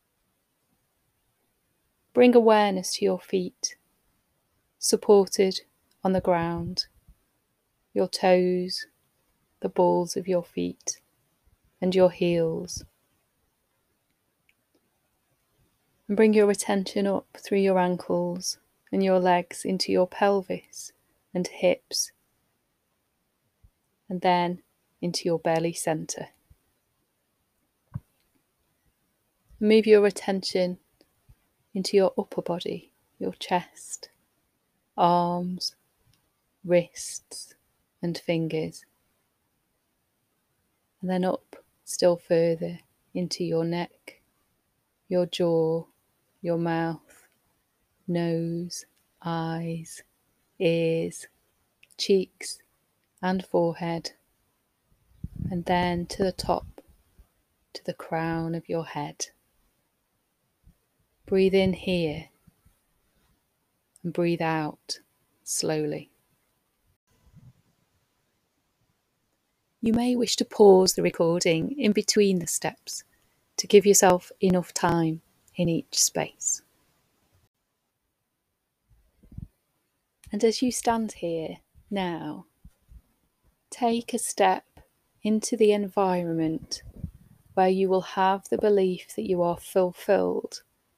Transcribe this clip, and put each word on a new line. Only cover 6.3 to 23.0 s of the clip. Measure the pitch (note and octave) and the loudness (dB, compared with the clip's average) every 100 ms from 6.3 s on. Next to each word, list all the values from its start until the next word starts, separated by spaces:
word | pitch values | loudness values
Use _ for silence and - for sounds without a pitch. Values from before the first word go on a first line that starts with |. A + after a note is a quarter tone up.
| E3+ E3+ E3+ F3 F3+ - _ _ - _ _ _ _ _ _ _ | 0 0 -4 -8 -8 -8 _ _ -20 _ _ _ _ _ _ _
your | G3+ F#3 | -4 -4
toes, | - F#3+ F3+ F3+ F3+ F#3 - - _ _ _ _ _ _ - | 0 4 4 2 0 -4 -8 -12 _ _ _ _ _ _ -10
the | F#3+ | -6
balls | - F3 F3 F3 - | 2 2 2 -2 -6
of | F#3 | -2
your | F3 | -2
feet, | F3 - - - - - _ _ _ _ _ _ _ - | -2 -6 -6 -6 -12 -12 _ _ _ _ _ _ _ -6
and | F#3 | 0
your | F#3 F3+ | 4 4
heels. | F3+ F3 E3+ E3 E3+ F3+ - - _ _ _ _ _ _ _ _ _ _ _ _ _ _ _ _ _ _ _ _ _ _ _ _ _ _ _ _ _ _ _ - | 2 0 0 0 -4 -8 -14 -16 _ _ _ _ _ _ _ _ _ _ _ _ _ _ _ _ _ _ _ _ _ _ _ _ _ _ _ _ _ _ _ -4
And | G#3 | 4
bring | A3 | 4
your | G#3+ G3+ | 6 4
attention | G3+ - G3 F#3+ G#3 G3 | 2 -2 -2 -2 -2 -2
up | F#3+ - - | -2 -6 -14
through | - G3+ | -2 0
your | G3 F#3 | 2 2
ankles | F3+ F3+ - F3 F3 F3+ - - _ _ - | 2 -2 -4 -4 -4 -6 -8 -10 _ _ -6
and | G3 | -2
your | F#3+ F#3 | 2 2
legs | F3+ F3 F3 - | 4 2 0 -8
into | - F#3 - | -6 -4 0
your | F#3+ F3+ | 0 0
pelvis | - G3+ G3+ F#3 F2 - - - _ _ _ _ | 0 0 0 -2 -10 -12 -20 -20 _ _ _ _
and | F3+ F3+ | -6 -6
hips, | - F3+ - - - - _ _ _ _ _ _ _ _ _ | 0 0 0 -4 -8 -8 _ _ _ _ _ _ _ _ _